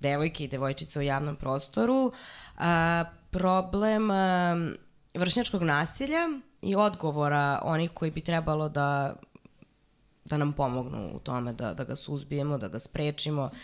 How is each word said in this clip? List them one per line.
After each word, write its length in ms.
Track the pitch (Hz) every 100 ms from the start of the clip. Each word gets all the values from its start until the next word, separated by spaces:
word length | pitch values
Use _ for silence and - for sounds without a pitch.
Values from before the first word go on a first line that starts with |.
devojke 440 | 139 143 160 156
i 40 | 143
devojčice 500 | 135 135 139 156 151
u 40 |
javnom 340 | 143 135 147 147
prostoru. 760 | 131 139 - - 233 262 254 - - - - -
A, 460 | 170 170 165 170 165 - -
problem, 800 | 180 185 185 185 196 214 214 220
e, 40 | 196 190 180 175 170 165 - - _ _
vršnjačkog 480 | - 180 202 233 196
nasilja 680 | 165 143 165 - 277 320 339 277 - _
i 120 | - 196
odgovora 840 | 208 180 160 147 147 147 143 139
onih 260 | - 160 170
koji 200 | - 160
bi 100 | 156
trebalo 480 | 156 165 160 156 151
da, 480 | 151 143 143 139 - - - - - - _ _ _ _ _
da 120 | - 151
nam 160 | 147
pomognu 580 | 147 135 123 127 110 95
u 40 | -
tome 340 | - 127 120
da, 220 | 117 120
da 100 | 87
ga 120 | 139 131
suzbijemo, 640 | - 147 143 143 143 143
da 100 | 104
ga 100 | 110
sprečimo 720 | - - 147 147 - 151 131 -